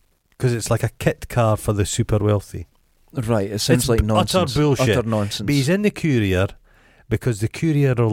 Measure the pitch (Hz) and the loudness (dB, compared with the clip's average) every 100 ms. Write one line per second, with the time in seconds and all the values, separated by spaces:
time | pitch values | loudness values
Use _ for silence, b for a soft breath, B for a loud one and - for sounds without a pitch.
0 | _ _ _ - 127 120 - 120 113 - | _ _ _ -4 -2 0 -2 -2 -2 -2
1 | 165 - - 123 110 104 - 104 95 - | -2 -2 -4 0 0 0 0 -2 -2 -2
2 | 117 107 104 104 - - 85 _ _ _ | -2 0 0 0 -2 -14 -16 _ _ _
3 | _ - 110 113 98 104 - 123 123 113 | _ -8 -2 -2 -2 -2 0 2 2 0
4 | 107 107 107 185 165 127 151 127 123 104 | 2 0 2 0 0 0 0 2 2 2
5 | 110 110 101 - 113 143 131 196 208 - | 0 -2 -2 -4 0 0 2 0 0 -2
6 | 165 123 101 90 95 - b b b b | 0 2 2 2 0 -4 b b b b
7 | b 110 131 104 113 - 160 147 139 120 | b -4 -2 -2 -4 -2 0 2 2 2
8 | 113 | 2